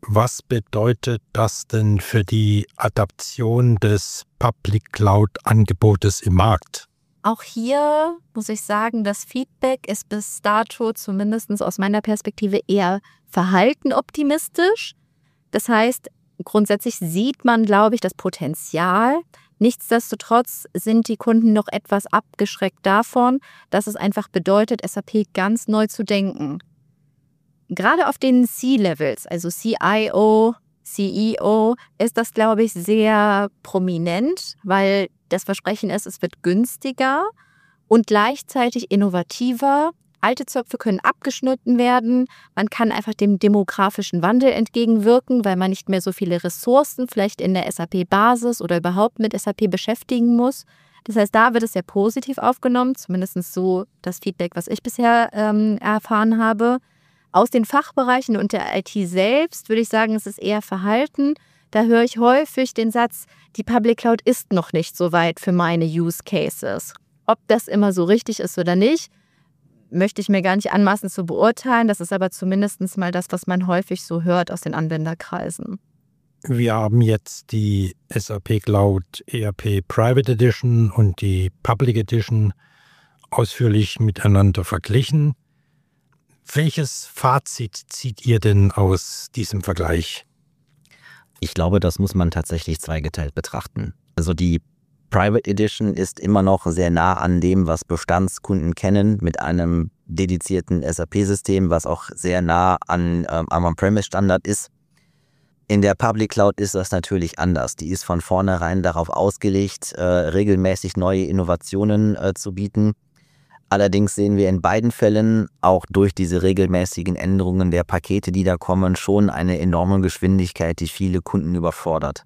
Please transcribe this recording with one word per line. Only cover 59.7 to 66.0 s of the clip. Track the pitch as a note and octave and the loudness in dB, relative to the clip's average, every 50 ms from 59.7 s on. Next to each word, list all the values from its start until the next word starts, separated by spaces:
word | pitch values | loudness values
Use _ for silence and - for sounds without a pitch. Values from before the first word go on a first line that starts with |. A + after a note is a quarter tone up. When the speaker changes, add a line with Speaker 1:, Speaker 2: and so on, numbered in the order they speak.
| A3 A3+ | 0 0
Speaker 2:
ich | A#3 - | 0 0
sagen, | - A3 A3+ A3 A3 | 0 0 0 0 -2
es | G#3+ - | -4 -4
ist | G3 G3+ - | -8 -12 -6
eher | - F#3+ G#3 G#3 | -4 -2 -2 -2
verhalten. | G3+ - F#3+ F#3+ F#3 G3+ G#3+ A#3+ C#4+ D4 _ - C#4 C#4+ D4+ _ _ _ _ _ _ _ | -4 -6 -6 -4 -2 0 0 0 0 -2 _ -2 -2 -2 -2 _ _ _ _ _ _ _
Da | - G#3+ A3+ | 0 0 4
höre | A#3 A#3 A#3 A#3 | 4 4 4 4
ich | B3 - | 2 0
häufig | A3 A#3 A#3+ B3+ C#4 D#4 - - - C4 B3 - | 2 4 4 4 4 2 -2 -2 -4 -4 -2 -2
den | - A3+ A3+ | -4 -4 -2
Satz, | G#3+ A#3+ A#3+ A#3 - - - _ _ _ _ _ _ | 0 0 -2 -2 -4 -10 -18 _ _ _ _ _ _
„Die | - G#3 | -10 -6
Public | - A#3 A#3+ G#3+ A#3 A#3 | -2 0 2 2 2 0
Cloud | - - A#3+ A3+ A3 | 2 2 0 0 2
ist | _ - B3+ - - _ G3 | _ 0 0 0 -2 _ -2
noch | F3+ E3 - | -2 -2 0
nicht | - E3 E3+ - - | -2 -4 -4 -4 -4
so | - F3+ F3 | -4 -2 0
weit | D#3 F3 E3 E3+ D#3+ - | 2 2 2 2 -2 -2
für | - G3+ | -2 0
meine | F3+ F3 F3 E3 E3+ E3+ E3 | 0 2 2 2 0 0 0
Use | E3 D#3 E3 | 0 0 -2